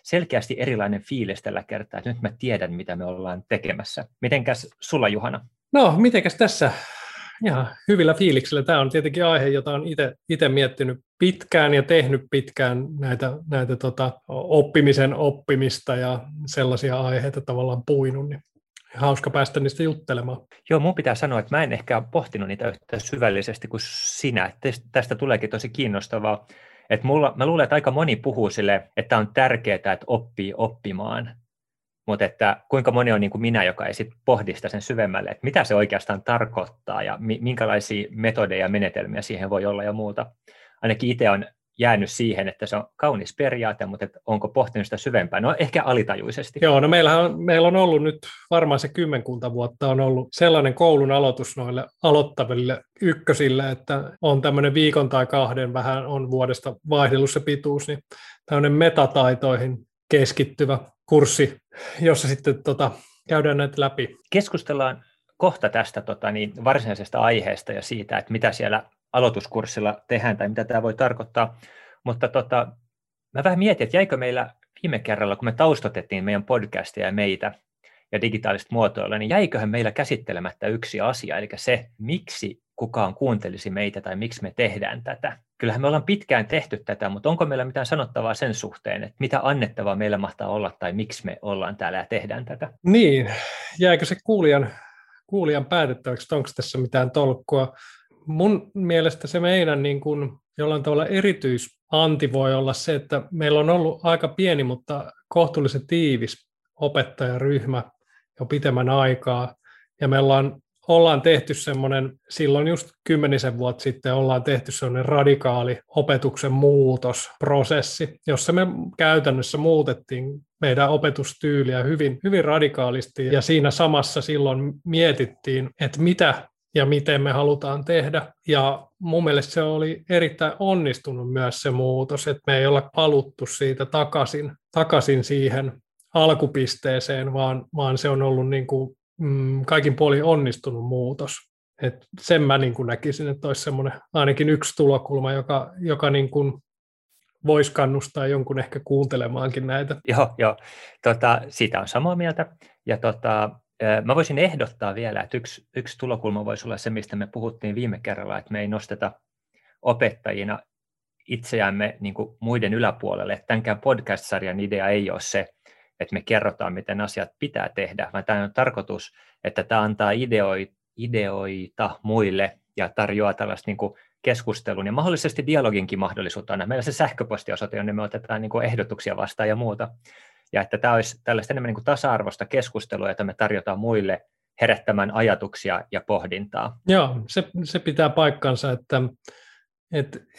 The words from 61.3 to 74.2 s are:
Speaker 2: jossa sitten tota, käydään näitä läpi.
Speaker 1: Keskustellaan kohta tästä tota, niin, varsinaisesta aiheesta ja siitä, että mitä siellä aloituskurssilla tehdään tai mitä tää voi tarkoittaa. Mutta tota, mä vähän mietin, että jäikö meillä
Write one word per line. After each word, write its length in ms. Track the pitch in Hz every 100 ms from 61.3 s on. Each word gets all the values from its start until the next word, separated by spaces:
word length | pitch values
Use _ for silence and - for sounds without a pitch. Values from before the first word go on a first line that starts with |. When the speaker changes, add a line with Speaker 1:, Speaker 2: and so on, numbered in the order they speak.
| - 139 - _ - - -
Speaker 2:
jossa 280 | 165 147 131
sitten 340 | 135 147 139
tota, 280 | - 135 135 - - _ -
käydään 280 | 156 151 143
näitä 240 | 143 143
läpi. 360 | 139 135 120 - _
Speaker 1:
Keskustellaan 760 | 196 202 - - 143 131 - _ _ _ -
kohta 320 | 180 - 104
tästä 320 | 113 110 107
tota, 300 | 104 104 104
niin, 340 | 107 104 123
varsinaisesta 540 | 123 147 110 98 98 117
aiheesta 540 | 113 113 95 98 -
ja 100 | 101
siitä, 360 | - 110 101 104
että 140 | -
mitä 200 | 113 117
siellä 320 | - 110 110 - _ _
aloituskurssilla 920 | 123 123 123 - 117 101 - 104 104 -
tehdään 280 | 120 120 101
tai 120 | 101
mitä 160 | 110
tää 180 | 110 113
voi 120 | 113
tarkoittaa. 640 | 110 127 120 110 - 113 - - - - _
Mutta 240 | 123 120 120
tota, 400 | 131 - 123 120 - _ _ _ _ _
mä 100 | 135
vähän 140 | 185 180
mietin, 260 | 208 185
että 120 | 120 175
jäikö 200 | 196
meillä 340 | 131